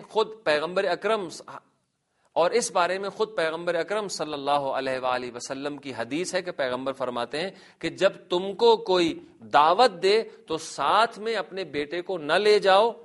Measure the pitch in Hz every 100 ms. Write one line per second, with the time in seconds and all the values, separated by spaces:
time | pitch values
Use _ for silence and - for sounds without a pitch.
0 | 160 214 214 - 160 151 160 185 196 175
1 | 208 220 170 - - 135 _ _ _ _
2 | _ _ _ 147 175 233 - 180 175 190
3 | 196 190 214 202 160 160 175 170 165 208
4 | 196 - 151 147 139 143 135 123 135 131
5 | 127 127 123 117 - 135 143 139 135 117
6 | 117 147 180 185 180 160 131 123 135 131
7 | 123 123 120 147 190 185 - - 165 143
8 | 190 190 - 180 196 196 233 220 185 180
9 | 165 - - - 110 143 151 185 254 175
10 | 190 214 220 - - 160 - - 143 190
11 | 226 196 220 220 - 185 170 143 147 175
12 | 175 185 147 175 208 208 190 190 233 220